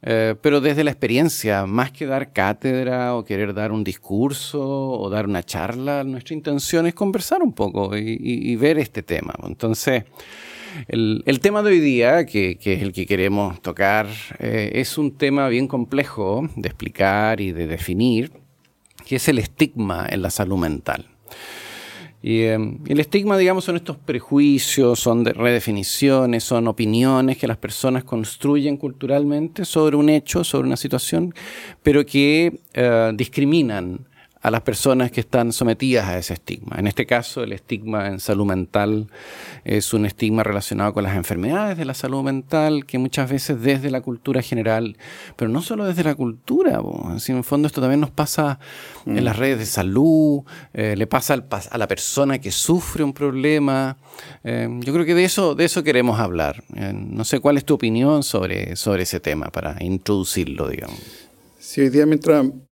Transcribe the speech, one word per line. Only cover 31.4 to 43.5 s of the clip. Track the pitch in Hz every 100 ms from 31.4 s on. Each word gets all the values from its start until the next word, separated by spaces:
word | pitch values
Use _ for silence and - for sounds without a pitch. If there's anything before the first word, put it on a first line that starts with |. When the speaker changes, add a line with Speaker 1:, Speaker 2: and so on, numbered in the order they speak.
| - - - -
Speaker 1:
pero | - 143 143
que, | 139 143 151 170 - _
eh, | - 123 117 113 107
discriminan | - - 139 165 131 104 90 92 131 _ _ _
a | -
las | 113
personas | - 117 139 131 123
que | -
están | - 127 117
sometidas | 113 120 110 135 123 98
a | 90
ese | 90 92
estigma. | - - 101 -
En | 101
este | - 117
caso, | 120 117 -
el | 113
estigma | 101 _ 110 110 107 101
en | 95
salud | - 101 101
mental | 95 90 104 104 107 107 - - - - - -
es | 104 -
un | 113 104
estigma | - 110 110
relacionado | 104 101 - 104 104
con | 101
las | 98 98
enfermedades | 85 87 101 175 214 170
de |
la | 143 131
salud | 131 135
mental, | 135 135 135 160 151 151 139
que | 131
muchas | 131 - 131
veces | 139 -